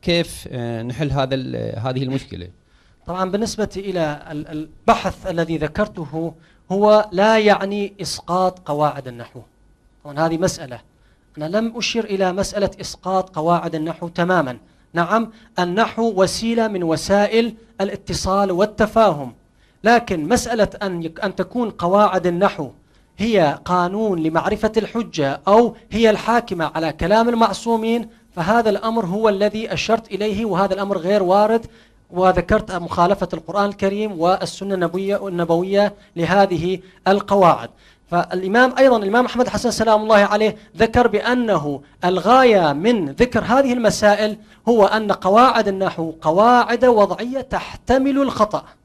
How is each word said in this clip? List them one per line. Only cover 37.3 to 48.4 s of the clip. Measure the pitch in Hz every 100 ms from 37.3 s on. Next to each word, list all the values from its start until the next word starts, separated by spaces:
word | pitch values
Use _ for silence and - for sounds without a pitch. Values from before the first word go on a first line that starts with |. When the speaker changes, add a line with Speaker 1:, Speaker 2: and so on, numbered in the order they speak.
| 202 180 123 117 _ _ _ _
Speaker 2:
فالإمام | 175 175 185 190 220 254 247
أيضا، | 269 233
الإمام | 196 226 247
أحمد | 233 247
حسن | 208 247
سلام | - 226 214
الله | 214 214
عليه | 202 208 220 214 - -
ذكر | 220 226 233
بأنه | 202 220 247 233 185 147 139 - _ 180
الغاية | 185 175 254 254 208 160
من | 139 196 240 151
ذكر | 139 240 233
هذه | 175 247 277
المسائل | 247 220 175 208 202 214 208 - - -
هو | 233 202
أن | 214 214
قواعد | 185 185 208 262 233 202
النحو | 190 185 - 165 160
قواعد | 156 165 226 247 208 233 254
وضعية | 226 196 175 233 262
تحتمل | 254 190 - - - 262 269 269
الخطأ. | 269 -